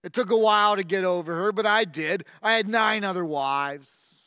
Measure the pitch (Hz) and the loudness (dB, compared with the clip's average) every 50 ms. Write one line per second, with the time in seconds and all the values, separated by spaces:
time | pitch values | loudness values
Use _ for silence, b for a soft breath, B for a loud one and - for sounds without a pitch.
0 | _ 185 - 233 247 185 240 220 214 214 214 208 208 208 208 196 190 165 180 196 | _ -8 -4 -4 -2 2 2 4 4 4 4 6 4 4 2 2 -2 -2 -2 0
1 | 185 185 180 175 165 160 170 165 185 208 208 208 214 214 208 220 226 185 143 156 | 0 0 0 -2 -2 -4 -4 -2 -2 -2 -2 0 0 2 2 2 2 0 -4 -6
2 | 156 151 180 196 - B B B B 208 226 226 214 196 220 233 220 214 214 220 | -4 -2 -2 -4 -4 B B B B 0 0 0 0 0 0 2 2 2 0 0
3 | 202 196 185 180 175 160 151 143 139 135 139 139 143 143 143 147 135 - - - | -2 -4 -4 -4 -4 -4 -4 -4 -4 -2 -2 -2 -4 -4 -6 -10 -14 -20 -20 -20
4 | - - - - _ | -20 -20 -20 -20 _